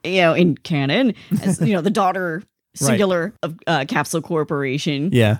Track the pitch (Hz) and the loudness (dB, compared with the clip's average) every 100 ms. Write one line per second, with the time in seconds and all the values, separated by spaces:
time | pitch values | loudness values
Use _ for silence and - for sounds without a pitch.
0 | 160 185 170 151 175 139 - 151 139 196 | -2 2 4 4 2 2 -2 -2 0 0
1 | 262 - - - 190 180 226 190 170 220 | 0 -2 -4 -4 -2 0 0 0 0 0
2 | 190 185 180 165 - _ _ - 139 156 | 0 -2 -4 -6 -12 _ _ -4 0 2
3 | 202 180 175 - 170 165 - 156 135 247 | 2 0 -2 -6 -10 -8 -4 -2 -2 -4
4 | 147 165 - 160 147 147 135 139 - 139 | -2 -4 -4 -4 -2 -4 -2 -4 -4 -2
5 | 165 123 110 | 0 2 4